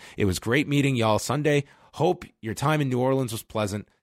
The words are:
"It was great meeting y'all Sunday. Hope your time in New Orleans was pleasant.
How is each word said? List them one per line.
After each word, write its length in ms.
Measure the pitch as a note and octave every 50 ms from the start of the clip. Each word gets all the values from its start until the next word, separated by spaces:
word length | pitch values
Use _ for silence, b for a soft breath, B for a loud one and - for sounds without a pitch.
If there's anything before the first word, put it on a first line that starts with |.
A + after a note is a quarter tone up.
| B B B B
"It 80 | F#2+
was 140 | G2 F2+ -
great 280 | - A2 A#2+ D3+ C#3+ -
meeting 280 | C#3+ C#3+ C3+ C#3 C3+
y'all 240 | A#2 A2 A2 G#2+ G#2
Sunday. 460 | - - A#2+ D3 D3 D3+ D3 C#3+ C#3 b b b b b b
Hope 300 | - D3 F3 F3+ - - - _ -
your 140 | - A2 G2+
time 260 | - C3+ D3 D#3 D3+
in 80 | D3 C3
New 100 | B2 A#2+
Orleans 320 | B2+ C3 C3+ C3+ C3 A#2
was 120 | A2 A2 -
pleasant. 440 | _ - A2 G#2+ G2 G2+ G#2+ F#2+ _ _ _